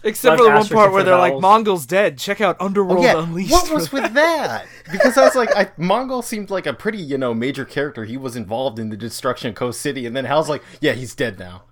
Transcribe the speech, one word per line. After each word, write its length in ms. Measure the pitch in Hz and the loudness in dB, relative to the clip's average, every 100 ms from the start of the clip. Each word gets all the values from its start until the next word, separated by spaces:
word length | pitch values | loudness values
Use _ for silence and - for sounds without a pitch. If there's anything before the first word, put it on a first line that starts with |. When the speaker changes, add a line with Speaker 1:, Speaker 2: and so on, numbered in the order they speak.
| 214 | -6
Speaker 1:
Except 260 | 214 254 | 0 2
Speaker 2:
Lot 40 | 165 | 6
Speaker 1:
for 60 | |
Speaker 2:
of 20 | |
Speaker 1:
the 40 | 226 | 6
one 80 | 214 | 6
Speaker 2:
asterisks 160 | 208 | 4
Speaker 1:
part 180 | 220 202 | 4 6
where 80 | 190 | 4
Speaker 2:
for 40 | 185 | 4
Speaker 1:
they're 100 | 180 | 4
like, 160 | 180 | 4
Speaker 2:
vowels. 80 | 135 | 2
Speaker 1:
"Mongols 440 | 185 214 214 185 127 | 4 4 4 -2 0
dead. 320 | 185 196 135 | 0 0 -2
Check 240 | - 202 | -8 -2
out 160 | 202 165 | -2 -2
Underworld 380 | 190 196 190 180 | -2 -2 2 4
Speaker 3:
Oh, 40 | |
yeah. 200 | 175 170 | 4 2
Speaker 1:
Unleashed." 280 | 165 165 190 | -2 -6 2
Speaker 3:
What 180 | 339 349 | 2 2
was 180 | 302 - | -2 -2
Speaker 1:
<laughs> 0 | |
Speaker 3:
with 200 | 269 285 | -4 -2
that? 540 | 247 320 320 196 110 - - - | 2 2 0 -4 -8 -12 -20 -12
Because 240 | 190 262 269 | 0 2 6
I 80 | |
was 100 | 262 | 4
like, 220 | 262 240 202 | 4 0 0
I, 140 | 202 - | -2 -2
Mongol 420 | 180 214 262 254 | 0 0 -2 -8
seemed 300 | 233 214 190 | -6 -10 -6
like 160 | 190 156 | -6 -6
a 80 | |
pretty, 240 | 120 208 214 | -6 -6 -6
you 180 | 147 135 | -6 -4
know, 160 | 127 | -2
major 320 | 113 127 139 | -2 -4 -6
character. 400 | 127 143 143 131 | -8 -6 -6 -8
He 140 | 107 131 | -12 -10
was 180 | 131 117 | -10 -10
involved 420 | 95 117 131 110 | -8 -6 -6 -6
in 120 | 110 | -10
the 80 | 107 | -10
destruction 500 | 113 - 135 120 123 | -12 -6 -6 -6 -8
of 60 | |
Coast 260 | 101 123 117 | -6 -6 -6
City, 240 | 147 135 | -8 -6
and 100 | 117 | -8
then 120 | 131 127 | -6 0
Hal's 240 | 147 147 | 0 0
like, 120 | 110 - - | -6 -10 -4
"Yeah, 100 | 147 | -4
he's 220 | 120 123 | -4 -10
dead 240 | - 120 98 | -6 -6 -6
now." 240 | 92 87 _ | -18 -18 _